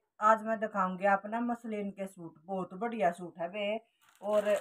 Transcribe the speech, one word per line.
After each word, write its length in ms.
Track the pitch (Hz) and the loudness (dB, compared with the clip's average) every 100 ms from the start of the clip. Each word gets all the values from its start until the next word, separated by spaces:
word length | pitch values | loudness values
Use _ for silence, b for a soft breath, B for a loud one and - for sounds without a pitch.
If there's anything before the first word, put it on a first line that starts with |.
| _ - | _ 2
आज 200 | 214 220 | 4 4
मैं 160 | 214 220 | 2 -4
दिखाऊंगी 440 | 220 208 185 180 196 | -2 -2 -2 2 2
आप 160 | 196 208 | 2 0
ना 140 | 226 | -4
मसलिन 480 | 240 233 233 208 202 | -2 -4 -6 -6 -6
के 160 | 196 190 | -6 -10
सूट, 280 | 185 165 - | -10 -16 -14
बहुत 340 | 165 190 180 | -8 -6 -6
बढ़िया 360 | 185 233 226 180 | -6 -4 2 0
सूट 260 | 175 175 180 | 0 -10 -8
है 100 | 170 | -8
बे। 300 | 208 202 220 _ _ _ - | -4 -4 -4 _ _ _ -10
और 280 | 196 208 202 202 | 0 2 2 0